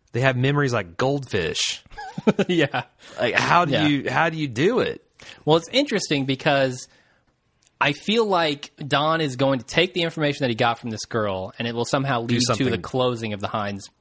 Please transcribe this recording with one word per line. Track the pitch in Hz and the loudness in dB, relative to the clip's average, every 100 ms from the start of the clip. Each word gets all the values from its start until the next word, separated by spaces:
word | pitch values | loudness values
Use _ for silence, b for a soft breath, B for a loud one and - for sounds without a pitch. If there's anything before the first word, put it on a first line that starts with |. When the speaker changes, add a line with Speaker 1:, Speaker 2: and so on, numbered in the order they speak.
| _ | _
Speaker 1:
They | 120 | 0
have | 131 127 | 0 2
memories | 131 143 139 | 2 2 0
like | 117 87 82 | 0 -4 -2
goldfish. | 131 143 127 98 80 - - - - | -2 -2 -2 -2 -2 -2 -4 -6 -12
Speaker 2:
<laughs> | - - - - - 185 | -16 -14 -2 0 2 2
Yeah. | 175 139 127 - _ B - | 2 2 -2 -8 _ B -4
Speaker 1:
Like, | 120 | -2
how | 98 131 165 | 0 4 4
do | 170 | 4
Speaker 2:
Yeah. | 120 147 | 2 2
Speaker 1:
you, | 143 104 | 2 0
how | 127 165 | 0 0
do | 160 | 0
you | 147 | -4
do | 113 180 247 | 0 2 2
it? | 85 - _ _ B B 147 | -2 -4 _ _ B B 2
Speaker 2:
Well, | 165 | 2
it's | - | 2
interesting | 254 285 208 - 147 135 | 0 0 -2 0 -2 0
because | 135 160 139 131 127 - b b b b _ _ _ _ - | -2 2 2 2 -2 -12 b b b b _ _ _ _ 0
I | 139 | 0
feel | 139 - 226 214 | 0 0 2 2
like | 180 160 143 - - | 2 2 -2 -8 -14
Don | 139 143 156 160 | -2 0 2 2
is | 151 123 | 0 0
going | 135 131 | 2 0
to | |
take | - 160 180 | 0 0 0
the | 180 | 0
information | 165 160 147 139 | -4 0 -2 0
that | 131 | 0
he | 117 | 2
got | 120 117 | 2 0
from | 120 | -4
this | 107 - | -8 -4
girl, | 117 104 95 95 - | -2 -2 -2 -6 -6
and | 117 | -4
it | |
will | 117 117 | -4 -2
somehow | 143 135 120 120 | -2 0 -2 0
Speaker 1:
Do | |
Speaker 2:
lead | 120 | 0
to | 123 | 2
the | 113 | 0
Speaker 1:
something. | 127 113 | 0 -2
Speaker 2:
closing | - 131 127 117 113 | -4 -2 0 -2 -4
of | 101 | -6
the | 98 | -4
Heinz | 113 101 101 - _ | -4 -4 -6 -12 _